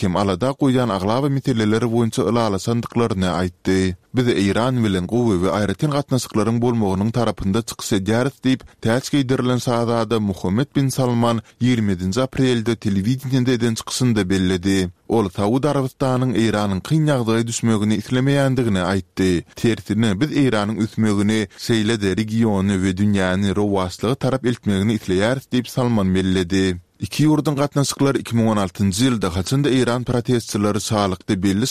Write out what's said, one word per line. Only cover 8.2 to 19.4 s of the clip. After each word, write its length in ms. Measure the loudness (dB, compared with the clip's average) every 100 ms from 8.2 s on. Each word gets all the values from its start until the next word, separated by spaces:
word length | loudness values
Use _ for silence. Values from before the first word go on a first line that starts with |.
| 0 -2
diýip, 180 | -2 -2 -4 _
täç 240 | -2 0 0
geýdirilen 460 | -2 0 0 0 -2
şahzada 600 | 0 0 0 0 0 0
Muhammed 500 | -2 -2 -2 -2 -2 -2
bin 140 | -2
Salman 520 | 0 0 2 2 0 -4 -2
ýigirme 600 | 0 2 0 0 -2 -2
aprelde 520 | -2 0 0 0 0
telewiziýede 800 | -2 -2 0 0 -2 -2 0 2
eden 200 | 2 0 -2
çykyşynda 540 | -6 -2 0 2 2
belledi. 600 | 2 2 0 0 0 0 -6 -2
Ol 220 | 0 0
Saud 340 | 0 0 0
Arabistanyň 680 | 0 0 -2 -2 -2 0 0 0
Eýranyň 380 | 0 0 0 -2 -2
kyn 200 | 0 2
ýagdaýa 400 | 0 0 0 -2
düşmegini 480 | -2 0 2 2 -2
islemeýändigini 800 | -2 0 2 2 2 2 0 0 0
aýtdy. 520 | -2 -2 0 2 2